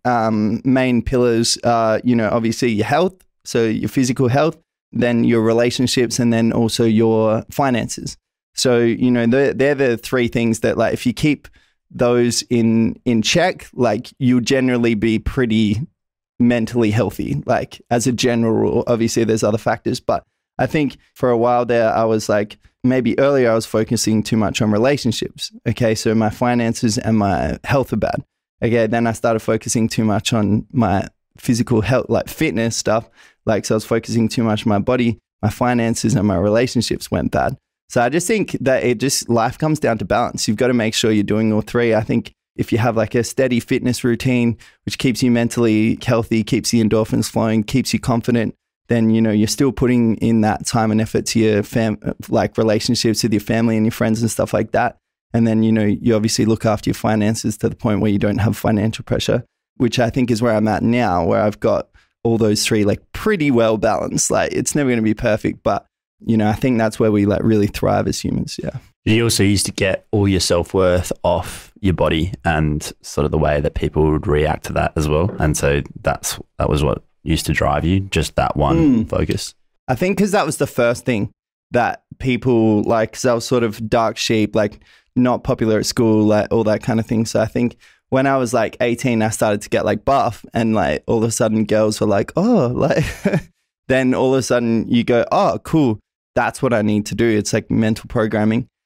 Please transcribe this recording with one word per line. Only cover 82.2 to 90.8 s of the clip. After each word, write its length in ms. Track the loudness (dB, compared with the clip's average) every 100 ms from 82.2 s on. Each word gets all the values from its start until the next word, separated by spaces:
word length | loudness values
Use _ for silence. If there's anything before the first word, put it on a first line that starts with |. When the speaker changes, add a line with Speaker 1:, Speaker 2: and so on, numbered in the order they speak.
| -2 0 2 2 4 2
Speaker 1:
like, 280 | 2 0 -2
'cause 120 | -2
I 100 | -2
was 100 | -2
sort 180 | 0 0
of 260 | 0 -4 -2
dark 280 | 0 0 -2
sheep, 380 | -2 0 2 0
like, 240 | -2 -4 _ _ _
not 300 | 0 0 0
popular 340 | -2 -2 0 0
at 80 | 0
school, 380 | 0 2 4
like, 240 | 4 2 2
all 120 | 0
that 180 | 0 -2
kind 160 | 0 -2
of 60 | -2
thing. 200 | -2 0
So 140 | -2
I 60 | -2
think 300 | -2 -4 -4 -20 _ _
when 160 | 0 2
I 100 | 0
was, 140 | 0
like, 220 | 0 -2 -2
eighteen, 400 | -2 0 0 0
I 60 | 0
started 300 | 0 0 0
to 60 | -2
get, 160 | -2
like, 200 | -2 -2
buff 400 | 0 0 0 -6 -6
and, 200 | -2 0
like, 280 | 0